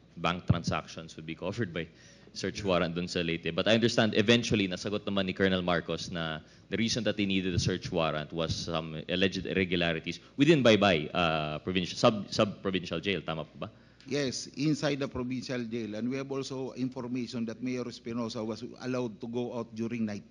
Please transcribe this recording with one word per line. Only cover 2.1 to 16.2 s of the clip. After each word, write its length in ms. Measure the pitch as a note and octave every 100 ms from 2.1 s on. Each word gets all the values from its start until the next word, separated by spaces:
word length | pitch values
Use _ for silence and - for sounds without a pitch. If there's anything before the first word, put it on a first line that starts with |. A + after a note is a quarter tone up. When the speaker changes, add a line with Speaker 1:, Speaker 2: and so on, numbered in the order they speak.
| - -
Speaker 1:
search 320 | - G2 - G2+
warrant 320 | F2 F2 E2+
dun 80 | F2
sa 160 | F2+
Leyte. 320 | E2 E2+ E2+
But 160 | E2+ G2+
I 40 | A2+
understand 400 | A2+ C3 A2 G#2
eventually, 480 | G#2 A#2+ A#2 A2+ F#2+
nasagot 400 | F2+ G#2+ G#2 -
naman 200 | G2 F#2+
ni 60 |
Colonel 300 | F#2+ G2 F#2
Marcos 480 | F2+ E2+ D#2+ E2 -
na 320 | F2 D#2+ D#2 - - -
the 60 | F#2+
reason 300 | A2+ B2 G#2
that 100 | G2+
they 80 |
needed 300 | G2 F#2+ F#2
a 40 | F2
search 320 | - F2+ -
warrant 400 | F2 D#2+ D2+ D2
was 160 | E2 D#2+
some 480 | - E2+ E2 D#2+ D#2+ -
alleged 380 | F#2 F#2+ F#2+ F2
irregularities 720 | F2 F#2 F2 E2+ D#2+ E2+ - - -
within 300 | C#3+ D#3+ A#2+
Baybay, 400 | G#2+ G2+ E2 D2+
uh, 480 | F2 E2+ D#2+ D2+ D2+
provincial, 320 | F#2 F#2 E2+
sub-, 320 | - B2 G#2+ F#2+
sub-provincial 640 | - G#2+ E2+ G2 F#2 F2 E2+
jail. 240 | G2 F2
Tama 240 | D2+ D#2+ D2+
po 80 | C#2
ba? 80 | F#2+ - - - -
Speaker 2:
Yes, 400 | C#3 C3+ - - -
inside 400 | D3+ C#3+ D3+ C#3+
the 80 | C#3
provincial 560 | C3 B2 B2+ - B2 A#2
jail. 240 | A#2 G#2+
And 160 | G#2 A#2+
we 60 |
have 160 | C3+